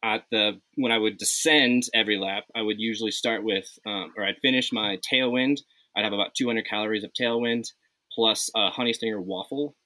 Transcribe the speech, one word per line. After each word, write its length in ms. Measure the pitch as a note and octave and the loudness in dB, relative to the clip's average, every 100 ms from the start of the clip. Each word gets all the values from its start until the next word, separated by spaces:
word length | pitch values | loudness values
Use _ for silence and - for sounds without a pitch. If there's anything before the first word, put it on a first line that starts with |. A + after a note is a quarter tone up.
at 200 | A2+ A2 - | 0 -2 0
the, 280 | A2+ G#2+ G2 _ - | 2 2 0 _ -2
when 160 | B2+ | 2
I 60 | A2+ | 2
would 200 | G#2+ G2+ | 2 0
descend 680 | - - D#3+ D3+ B2+ B2 B2 | -2 0 4 6 6 4 2
every 240 | A2+ G#2+ G#2 | 0 2 0
lap, 280 | F#2+ G2 - A2+ | 0 -4 -6 -6
I 60 | |
would 180 | G#2+ G#2+ | -2 -2
usually 320 | A2+ G#2+ A2 | -2 -2 -4
start 320 | G2+ A#2+ A2+ | -2 -2 -2
with, 240 | G#2+ G2 F#2 - G#2+ | 0 -2 -4 -14 -8
um, 280 | G2+ F#2 - | -8 -8 -6
or 60 | G2+ | -4
I'd 120 | G2+ | 0
finish 300 | C3 C3 B2 | 2 2 0
my 260 | A#2+ G#2+ F#2+ - | -2 -2 -2 0
tailwind. 480 | C3 B2+ B2 C3 C#3+ - _ _ - | 2 2 2 2 0 -2 _ _ -2
I'd 80 | |
have 100 | G#2+ | -2
about 220 | G2+ G2+ - | 0 -2 -2
two 120 | B2 | -2
hundred 200 | A2+ A2 | -2 -2
calories 360 | G#2+ G#2+ A2 | -4 -2 -2
of 80 | G2+ - | -4 -2
tailwind 460 | B2 A#2 A#2+ A#2 A2+ - _ _ _ | 0 0 0 -2 -4 -14 _ _ _
plus 360 | - A2+ G#2+ - A2+ | 0 2 2 -2 0
a 140 | G2+ | 0
Honey 240 | - B2 | 0 -2
Stinger 280 | A2+ A2+ G#2+ | 0 -2 -4
waffle. 540 | F#2 F#2 G2 C3+ D3 _ | -6 -8 -6 -6 -6 _